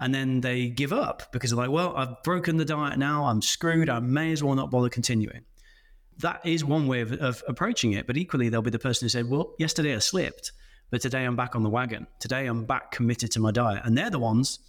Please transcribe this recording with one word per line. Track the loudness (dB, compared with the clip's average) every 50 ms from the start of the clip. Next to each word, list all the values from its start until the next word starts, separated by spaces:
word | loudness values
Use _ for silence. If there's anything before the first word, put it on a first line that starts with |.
and | -2 0 0
then | 0 0 0 0 0
they | 0 0 0 0 -2 -2
give | -2 -2 -2 0 0
up | 0 -2 -2 -4 -8 -10 -8 -6
because | -4 -2 0
they're | 0
like, | 2 2 2
"Well, | 2 2 0 0 -2
I've | -2 -4 -6 -6 -6 -2
broken | -2 0 0 0 2 2
the | 2 2
diet | 0 0 -2 -2 -2 0 0
now, | 0 2 2 2 2
I'm | 2 2 2 2
screwed, | 0 -2 0 0 2 4 4 4 2
I | 2 0
may | 0 2 2 2 2 0 0
as | 0 2
well | 2 2
not | 2 0 2
bother | 2 2 2 2
continuing." | 2 0 0 0 2 0 0 -2 -4 -10 -16 -20 -20 -20 -20 -20 -20 _ _ _ -20 -20 _ _ -8
That | -4 -4 -4 -4 -4 -2
is | 0 0 2 2
one | 2 2 2 2 2
way | 2 0
of, | 0 -2 -2
of | -2 -2 -2 -2 -4 -6
approaching | -6 -4 -2 -2 -2 0 2 2 2 2
it, | 0 0 -2
but | -2
equally | -2 -2 0 0 0 2 2
there'll | 2 2 0
be | 0
the | 0 -2
person | 0 -2 -2 0 0
who | -2
said, | -2 -2 -2 0
"Well, | 0 -2 -2 -2 -4
yesterday | -4 -2 -2 0 0 0 0 0
I | 0
slipped, | 0 0 0 0 -2 -2 -4 -8 -12 -14 -14 -16 -20 -20 -20 -20 _ -6
but | -4 -4
today | -2 -2 -2 -2 -2
I'm | 0 0
back | -2 -2 -2 0
on | 0 0
the | 2
wagon. | 2 0 0 -2 -4 -8 -12 -14 -14 -10
Today | -6 -4 -2 -2 -2
I'm | -2 -2 -2 -2
back | -2 -2 -2 -4 -4
committed | -2 0 2 2 2 0 -2 -2 0
to | 2
my | 2 2 4
diet." | 4 2 2 0 0 2
And | 2 2
they're | 2 2 0
the | 0 0
ones | 2 2 4 4 4 2 -2 -8 -12